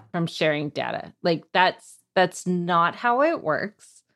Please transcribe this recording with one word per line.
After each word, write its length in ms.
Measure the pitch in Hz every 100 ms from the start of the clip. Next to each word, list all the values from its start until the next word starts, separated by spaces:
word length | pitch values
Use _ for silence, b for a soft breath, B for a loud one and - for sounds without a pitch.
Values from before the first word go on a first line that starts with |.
| -
from 160 | 175 165
sharing 420 | - 160 147 151
data. 440 | - 120 101 - -
Like, 200 | 180 165 -
that's, 460 | 196 - - - - _ 190
that's 300 | 180 - 185
not 480 | 180 175 170 170 -
how 280 | 240 247
it 180 | 311 320
works. 600 | 156 143 202 - - _ _